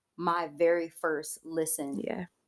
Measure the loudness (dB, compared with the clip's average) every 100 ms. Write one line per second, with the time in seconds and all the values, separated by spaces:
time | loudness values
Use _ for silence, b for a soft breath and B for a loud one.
0 | _ -4 0 0 -2 4 4 6 0 -2
1 | -2 -2 -4 -10 -6 -2 0 -2 -2 -4
2 | -4 -4 -8 _